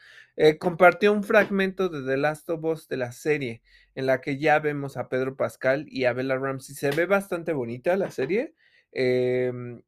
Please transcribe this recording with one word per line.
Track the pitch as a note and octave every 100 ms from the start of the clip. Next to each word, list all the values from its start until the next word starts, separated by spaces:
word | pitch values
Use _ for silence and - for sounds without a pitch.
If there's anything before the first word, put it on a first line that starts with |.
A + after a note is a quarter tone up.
| - - - -
eh, | D#3 D#3
compartió | F#3 E3 F3+ F3 G#3
un | G#3
fragmento | G3+ A3 F#3+ G3 F#3+ F#3 F#3
de | D#3 C3
The | C3+
Last | D3 D#3 -
of | E3
Us | D#3 D#3 -
de | C3+
la | A#2+
serie, | - D#3+ D3+ C3 A#2 _ _ _ -
en | C3
la | C3
que | C#3 C#3
ya | D3+ D3+
vemos | D3+ D3 C#3 C3+
a | A#2+
Pedro | B2+ C3 C3+
Pascal | A#2 - C3 C3+ D3+
y | C3 B2
a |
Bella | B2 C3 C3
Ramsey. | C3+ C3+ - C#3
Se | C#3+
ve | C#3+ F3
bastante | G3 G3 F3 E3+
bonita | D3+ A#2 A#2 F3 F#3+
la | D#3+
serie, | - C3+ G3+ D#4+ _ _ _ _
em, | - B2+ B2+ B2+ B2+ B2+ B2 B2 A#2+